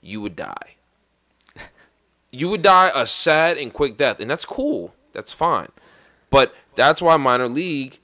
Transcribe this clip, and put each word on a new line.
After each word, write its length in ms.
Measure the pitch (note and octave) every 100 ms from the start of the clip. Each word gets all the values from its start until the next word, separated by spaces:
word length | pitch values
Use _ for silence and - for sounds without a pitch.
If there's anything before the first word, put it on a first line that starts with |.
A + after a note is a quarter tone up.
you 200 | - G#2
would 140 | G#2 D#2+
die. 400 | D2+ - - _ _ _ _ _ _ _ _ - - _ _ _ _ _ _
You 180 | B2 E3+
would 120 | G3
die 300 | F#3+ F#3 F#3
a 140 | C#3 A#2+
sad 500 | - - D#3 D#3+ E3
and 160 | C3
quick 240 | - C#3+ G#2+
death, 220 | C#3 G#2+
and 100 | A2+
that's 160 | D#3+ -
cool. 480 | - C#4 G#2+ F2 _ _
That's 220 | - G#2+
fine. 360 | - E3 C3 - _ _ _ _ _ _
But 240 | C3+ C3 - _ -
that's 260 | C3 D#3
why 160 | F3 D#3+
minor 300 | C3+ B2 B2+
league 480 | C3 F3+ D3 C3 -